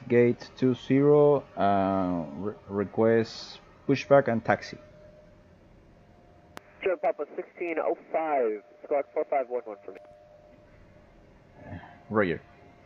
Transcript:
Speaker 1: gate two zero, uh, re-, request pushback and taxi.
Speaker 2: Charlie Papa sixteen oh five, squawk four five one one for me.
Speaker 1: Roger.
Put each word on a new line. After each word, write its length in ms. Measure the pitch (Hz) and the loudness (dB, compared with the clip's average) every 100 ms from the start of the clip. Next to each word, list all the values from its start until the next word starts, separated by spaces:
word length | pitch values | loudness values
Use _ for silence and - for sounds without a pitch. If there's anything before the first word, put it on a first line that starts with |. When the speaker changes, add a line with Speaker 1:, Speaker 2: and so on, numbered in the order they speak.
| - | 0
Speaker 1:
gate 420 | 120 120 120 - - | 4 4 2 -6 -2
two 180 | 131 | 0
zero, 680 | 123 - 135 143 147 147 139 - - | 0 0 2 4 6 6 4 -2 -2
uh, 680 | 98 101 95 95 90 87 76 71 | 0 2 0 0 -2 -4 -6 -10
re-, 140 | 101 - - | -10 -10 -8
request 920 | 101 92 - 113 113 110 - - - - - - | -6 -4 0 2 2 0 -6 -16 -20 -20 -10 -2
pushback 400 | 135 - 139 123 | -2 4 4 4
and 180 | 117 | 0
taxi. 320 | - 104 - - - - - - - - - - - - - - - - - - - - - - | -2 -2 -4 -18 -20 -20 -20 -20 -20 -20 -20 -20 -20 -20 -20 -20 -20 -20 -20 -20 -20 -20 -20 -6
Speaker 2:
Charlie 160 | - 175 | -2 0
Papa 260 | 175 - 147 - | 0 -2 -4 -8
sixteen 420 | - - 175 156 | -12 -8 -6 -2
oh 180 | - 165 - | -2 -4 -4
five, 540 | 160 160 143 113 107 - - | -4 0 0 0 -2 -8 -16
squawk 240 | - 143 - | -4 -4 -2
four 100 | - 151 | -6 -2
five 180 | 143 120 | -2 -2
one 140 | 123 113 | -6 -8
one 100 | 101 | -14
for 80 | 98 | -16
me. 80 | 95 - - - - - - - - - - - - - - - - 95 92 - - - | -20 -20 -20 -20 -20 -20 -20 -20 -20 -20 -20 -20 -20 -20 -20 -20 -20 -18 -16 -18 -20 -6
Speaker 1:
Roger. 300 | 107 95 73 - - - - | -2 0 -2 -10 -20 -20 -20